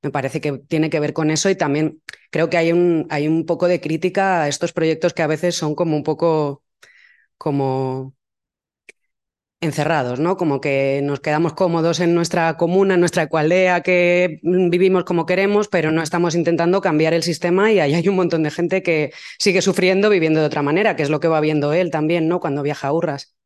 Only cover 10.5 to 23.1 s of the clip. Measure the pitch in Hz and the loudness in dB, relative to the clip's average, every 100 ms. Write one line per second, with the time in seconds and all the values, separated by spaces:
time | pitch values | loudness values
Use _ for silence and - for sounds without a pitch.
10.5 | 139 143 135 135 139 143 139 156 151 165 | -2 -2 0 0 -2 -2 -4 -2 0 0
11.5 | 165 185 170 165 160 170 170 170 180 165 | 0 0 2 0 0 0 0 0 0 0
12.5 | 160 170 185 196 180 175 175 156 160 151 | 0 0 2 2 2 2 0 -2 0 2
13.5 | 180 185 180 180 180 175 175 180 156 170 | 4 4 2 2 2 4 2 0 -2 0
14.5 | 180 180 175 185 185 175 175 165 180 196 | 2 2 4 4 2 0 -2 0 0 2
15.5 | 208 202 185 156 160 156 175 175 170 165 | 0 0 0 0 0 -2 0 0 0 0
16.5 | 170 170 190 185 156 160 165 170 156 175 | 2 2 2 0 2 2 0 -2 -4 0
17.5 | 185 214 208 147 165 170 185 175 165 151 | 2 4 4 2 2 0 0 0 0 -2
18.5 | 156 170 185 180 160 147 - - - 208 | -2 -2 -2 0 -2 -2 -8 -20 -2 0
19.5 | 185 190 185 185 190 208 196 160 156 151 | 2 0 2 2 2 2 2 2 2 0
20.5 | 151 143 160 220 156 143 151 165 156 151 | 0 0 2 0 0 -2 0 0 2 0
21.5 | 151 147 165 180 156 151 170 160 175 165 | 0 0 0 0 -2 0 0 0 -2 -2
22.5 | 143 143 147 139 160 151 | -4 -4 -4 -2 -2 -2